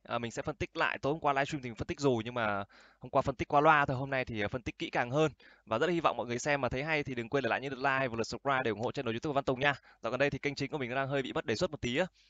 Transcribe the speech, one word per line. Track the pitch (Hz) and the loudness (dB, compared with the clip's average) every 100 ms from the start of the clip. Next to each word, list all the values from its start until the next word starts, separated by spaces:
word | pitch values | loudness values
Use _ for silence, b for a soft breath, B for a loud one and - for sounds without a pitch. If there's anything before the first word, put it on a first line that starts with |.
Ờ, | - 120 | -6 -4
mình | 117 | -4
sẽ | 113 | -6
phân | 147 147 | -6 -6
tích | 175 160 | -6 -2
lại, | 156 - | -2 0
tối | 135 | -2
hôm | 160 | 0
qua | 147 | 2
livestream | 139 139 151 | 2 0 -2
thì | 123 | -6
mình | 110 | -8
phân | - | -8
tích | 175 | 0
rồi | 139 120 110 | 2 2 0
nhưng | |
mà | 123 110 101 101 B B B | -2 0 0 -4 B B B
hôm | 127 | -2
qua | 139 | 0
phân | 131 127 | 2 -2
tích | 165 | 2
qua | 147 | 4
loa | 151 151 143 | 8 6 4
thôi, | 127 | 0
hôm | 135 | -2
nay | 135 127 | -2 -2
thì, | 113 | -2
ờ, | 101 | -2
phân | 131 | -2
tích | 135 - | -8 -8
kỹ | - | -4
càng | 160 120 | -2 0
hơn. | 139 156 - B B B | 2 2 0 B B B
Và | 110 | 0
rất | 156 | 2
là | |
hy | 175 | 2
vọng | 147 117 | 2 2
mọi | 113 | -2
người | 120 | -4
xem | 151 143 | 0 0
mà | 127 | 0
thấy | 131 | -2
hay | 151 156 | -2 -2
thì | 135 123 | -2 -4
đừng | 113 | -2
quên | 139 | 0
để | 123 | 2
lại | 104 | 0
những | 131 | -2
lượt | 127 | -2
like | 139 135 135 | 0 0 0
và | 113 | -2
lượt | 110 | -4
subscribe | 117 139 135 | -4 0 0
để | 127 | 2
ủng | 104 | 0
hộ | 117 | -2
channel | 127 127 | -2 -4
YouTube | 113 160 | -2 -2
Văn | 135 | 0
Tùng | 139 127 | 0 2
nha. | 143 139 b b | 2 0 b b
Dạo | 113 | -4
gần | 123 | 0
đây | 143 | 0
thì | 139 | 0
kênh | 143 139 | -4 -4
chính | 139 | -4
của | 151 | -4
mình | 123 127 | -4 -2
đang | 135 | -2
hơi | 139 | -2
bị | 131 | -2
mất | - - | -4 -2
đề | 110 | 0
xuất | 185 | -2
một | 147 | -2
tí | 123 127 | -2 0
á, | 180 b b | -2 b b